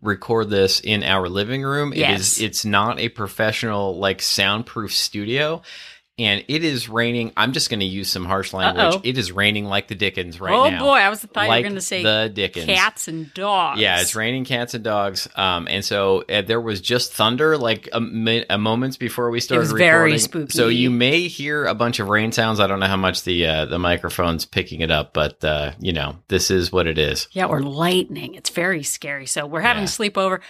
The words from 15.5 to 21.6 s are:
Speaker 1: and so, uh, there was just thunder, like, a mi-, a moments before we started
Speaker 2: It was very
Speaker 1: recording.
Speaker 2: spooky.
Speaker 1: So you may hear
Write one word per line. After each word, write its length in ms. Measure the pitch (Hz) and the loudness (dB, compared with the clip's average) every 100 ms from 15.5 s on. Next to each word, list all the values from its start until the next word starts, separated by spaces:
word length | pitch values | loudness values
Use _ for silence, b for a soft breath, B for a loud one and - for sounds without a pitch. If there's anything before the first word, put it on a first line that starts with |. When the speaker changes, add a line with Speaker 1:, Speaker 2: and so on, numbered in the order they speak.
| 87 - | 0 -2
Speaker 1:
and 160 | 95 | -4
so, 400 | - 101 98 95 - | -2 0 4 2 2
uh, 100 | 104 | -2
there 180 | 95 113 | 0 -2
was 220 | 113 98 | -2 -4
just 320 | - 120 - | 0 0 -2
thunder, 460 | - 110 127 156 151 | 0 0 2 2 2
like, 320 | 117 104 - | 0 -2 -4
a 80 | 117 | -4
mi-, 460 | 113 110 113 117 - | -4 -2 0 0 0
a 80 | 101 | 0
moments 400 | 107 117 131 131 | 2 0 -2 -4
before 320 | 120 - 120 | -6 -2 -2
we 100 | 120 | -2
started 180 | - 127 | 0 0
Speaker 2:
It 20 | |
was 80 | - | 2
very 200 | 110 175 165 160 | 4 6 6 6
Speaker 1:
recording. 60 | 151 | 4
Speaker 2:
spooky. 320 | - 165 147 | 0 -2 -2
Speaker 1:
So 160 | - 117 | 2 4
you 200 | 120 127 | 4 4
may 400 | 120 127 165 175 | 4 4 4 0
hear 380 | - 143 151 | -4 -4 0